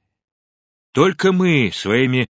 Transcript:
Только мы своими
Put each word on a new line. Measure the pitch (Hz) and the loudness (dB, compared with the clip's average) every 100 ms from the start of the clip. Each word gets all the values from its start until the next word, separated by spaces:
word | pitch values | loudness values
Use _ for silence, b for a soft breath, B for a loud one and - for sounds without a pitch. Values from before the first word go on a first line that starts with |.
| _ _ _ _ _ _ _ _ _ | _ _ _ _ _ _ _ _ _
Только | 135 185 - 190 | 0 0 0 0
мы | 185 185 147 101 | 2 2 0 -2
своими | - 98 117 131 127 117 | -4 -2 0 0 0 -4